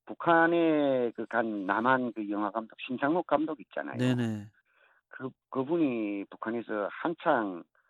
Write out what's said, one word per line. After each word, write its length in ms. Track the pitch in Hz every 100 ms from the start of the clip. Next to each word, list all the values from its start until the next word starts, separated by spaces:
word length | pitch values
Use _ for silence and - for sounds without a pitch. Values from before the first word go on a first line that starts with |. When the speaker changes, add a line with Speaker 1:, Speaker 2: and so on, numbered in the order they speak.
Speaker 1:
북한의 1080 | - - 170 165 165 170 165 151 143 127 117
그 120 | 110
간 400 | 107 113 113 104
남한 480 | 95 101 127 131 123
그 160 | 110 104
영화 220 | 101 104
감독, 280 | 113 113 -
심상록 400 | - 123 143 175 -
감독 320 | 147 160 151
있잖아요. 360 | - - 71 120
Speaker 2:
네네. 500 | 127 123 113 107 107 _ _ _ _ _ _
Speaker 1:
그, 200 | - 131 - _
그분이 760 | 135 135 170 143 117 104 101 95
북한에서 600 | 95 113 117 110 107 92
한창 720 | - 170 170 170 131 101 87 - _